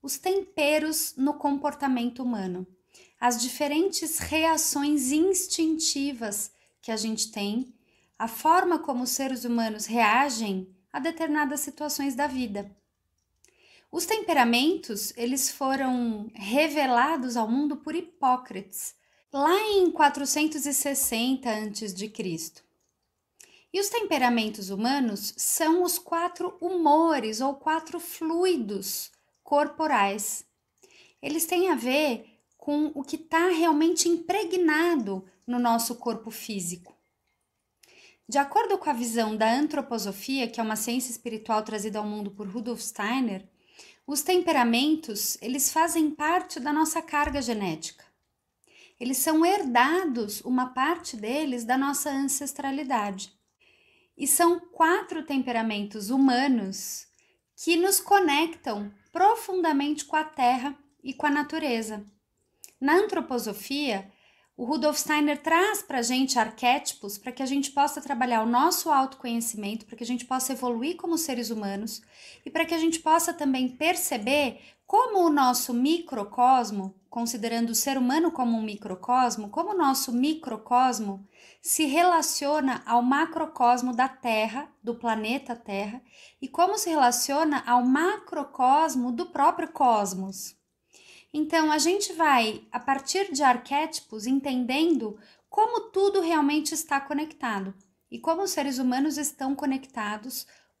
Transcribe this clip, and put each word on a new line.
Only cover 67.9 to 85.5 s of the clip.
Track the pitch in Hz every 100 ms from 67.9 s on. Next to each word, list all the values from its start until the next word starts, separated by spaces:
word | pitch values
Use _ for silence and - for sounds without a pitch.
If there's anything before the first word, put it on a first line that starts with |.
| 294
trabalhar | - 240 247 226
o | 220
nosso | 240 349 - 330
autoconhecimento, | 277 262 - 240 233 233 214 202 226 -
pra | 233
que |
a | 240
gente | 240 -
possa | 262 262
evoluir | 254 247 226 294 339
como | 339 320
seres | 285 240 226
humanos | 226 202 202 226 - _ - - -
e | -
pra | 320 330
que |
a | 330
gente | 330 330
possa | 311 330 339
também | 339 277 254 254
perceber | - 320 359 - 240 220 294 269 - - _ -
como | 415 508 392
o | 339
nosso | 285 254 247 -
microcosmo, | 240 277 339 339 220 202 - 247 254 208 208 190 - _
considerando | 233 233 233 226 233 233
o |
ser | 226 277 269
humano | 247 302 339
como | 330 240 226
um |
microcosmo, | 214 208 196 185 - 254 240 233 214
como | 302 370
o | 381
nosso | 277 262 -
microcosmo | 240 285 311 - 214 - 247 262 220 208 196 - _ - _
se | - -
relaciona | 294 302 359 330 311 - 285 302 269 -
ao | - 240
macrocosmo | 247 277 330 330 311 - 240 247 254
da | 240 262
Terra, | - 240 214 220 247 302 _
do | 220
planeta | 233 233 220 214 277 269